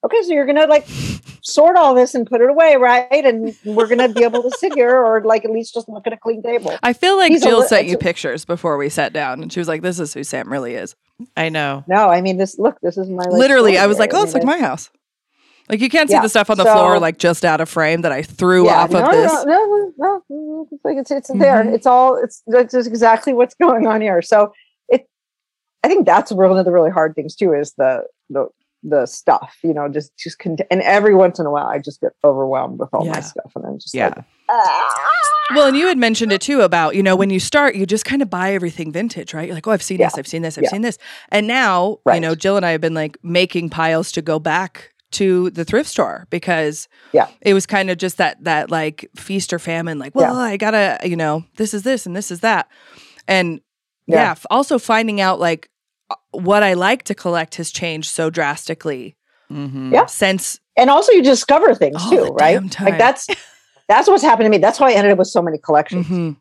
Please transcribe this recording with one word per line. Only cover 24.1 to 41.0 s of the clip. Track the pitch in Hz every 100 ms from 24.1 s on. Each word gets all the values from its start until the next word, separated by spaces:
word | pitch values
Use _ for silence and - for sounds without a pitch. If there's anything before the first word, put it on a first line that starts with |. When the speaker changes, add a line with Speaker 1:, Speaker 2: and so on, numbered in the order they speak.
| 175
Speaker 1:
So | - 214 208 _ _ _ _
it, | 254 _ _ _ _ _ _ _ _
I | 277
think | 392 185
that's | 180 -
one | 190 190 190
of | 180
the |
really | 175 160
hard | 175 156 156
things | 147
too, | - 190
is | 147 147 -
the, | 135 123 - _ _
the, | 139 127 _ _ _
the | 151 147 123
stuff, | - - 131 - _
you | 165
know, | 147 143
just, | 147 143 _
just, | 165 -
cont-, | 185 160 -
and | 185
every | - 202 208 190
once | 185 180
in | 156
a |
while, | 147 139
I | 147
just | 147 -
get | - _ 147
overwhelmed | 135 135 131 127 123
with | 127
all | - 165
my |
Speaker 2:
Yeah. | -
Speaker 1:
stuff. | - - - -
And | -
I'm | -
just | - 131
Speaker 3:
Yeah. | 98
Speaker 1:
like, | - - _ -
"Ah." | 233 208 - 370 - - 679 605 605 587 294
Speaker 2:
Well, | 285
and | 269
you | 359
had | 302
mentioned | 233 220 226
it | 196
too | - 277
about, | 190 170 160 196
you |
know, | 196 185
when | 196
you | 190
start, | - 294 285 196
you | 190
just | 214
kind | - 277
of | 240
buy | 180 185
everything | 196 175 160 160
vintage, | 160 226 180 -
right? | 156 170
You're | 165
like, | 214
"Oh, |
I've | 202
seen | - 185
Speaker 1:
Yeah. | -
Speaker 2:
this, | -
I've | 135
seen | 165
this, | 165 151
I've | 139
Speaker 1:
Yeah. |
Speaker 2:
seen | 202
this." | 233 -